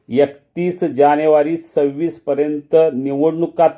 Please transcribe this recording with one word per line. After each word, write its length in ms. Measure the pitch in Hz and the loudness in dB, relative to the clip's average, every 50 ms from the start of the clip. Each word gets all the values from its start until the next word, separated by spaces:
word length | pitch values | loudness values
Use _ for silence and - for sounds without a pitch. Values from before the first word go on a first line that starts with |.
| _ - | _ -4
एकतीस 680 | 117 131 143 143 - - _ _ - 165 175 180 175 180 | 0 0 0 0 -2 -8 _ _ -8 -4 -4 -4 -2 -2
जानेवारी 760 | 180 156 123 123 143 147 147 147 156 156 151 151 147 156 165 | -4 -2 0 2 2 4 4 2 2 2 4 2 2 0 -4
सव्वीस 640 | 160 160 - - 156 143 143 139 143 170 165 156 - | -8 -8 -6 -2 -2 -2 -2 -2 -4 -6 -6 -6 -8
पर्यंत 560 | - 147 139 143 147 151 151 147 143 - - 160 160 160 135 | -6 -6 -2 -2 -2 -4 -4 -8 -4 0 2 2 2 2 0
निवडणुका 760 | 123 135 139 139 139 147 160 160 165 170 165 - - 165 156 - | -4 -6 -4 -2 0 0 0 0 -2 -4 -4 0 2 2 2 2